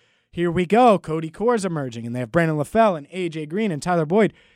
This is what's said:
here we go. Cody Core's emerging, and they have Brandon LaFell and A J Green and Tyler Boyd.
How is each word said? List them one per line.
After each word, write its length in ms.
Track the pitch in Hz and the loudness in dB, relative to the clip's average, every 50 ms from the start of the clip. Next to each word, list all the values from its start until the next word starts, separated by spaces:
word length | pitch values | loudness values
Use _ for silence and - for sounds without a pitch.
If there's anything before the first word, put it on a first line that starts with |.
| _ _ _ _ _ _ | _ _ _ _ _ _
here 220 | _ 170 175 175 | _ -4 -4 -2
we 140 | 165 180 185 | 0 -2 0
go. 340 | 156 196 226 254 247 208 170 | 2 4 6 6 6 6 4
Cody 300 | - - 156 160 160 160 | 0 -4 -6 -6 -6 -8
Core's 340 | - - 202 240 247 226 185 | -8 -4 -2 0 0 0 -2
emerging, 420 | 190 165 151 139 131 113 117 113 | -4 -4 -4 -6 -6 -8 -10 -10
and 80 | 120 120 | -8 -6
they 60 | 123 | -6
have 140 | 127 110 - | -6 0 0
Brandon 240 | 170 170 160 156 | 2 2 2 0
LaFell 400 | 151 143 - - 220 226 214 180 | -2 -4 0 2 2 4 4 2
and 100 | 151 143 - | -2 -6 -10
A 180 | - 185 185 170 | -8 -6 -6 -6
J 160 | 151 160 156 | -6 -8 -8
Green 260 | 147 160 202 226 214 | -6 -4 -4 -2 -2
and 100 | 165 143 | -4 -4
Tyler 240 | - 175 180 170 156 | -4 -2 0 0 0
Boyd. 280 | 147 175 220 214 175 - _ _ _ _ | 2 2 2 2 2 0 _ _ _ _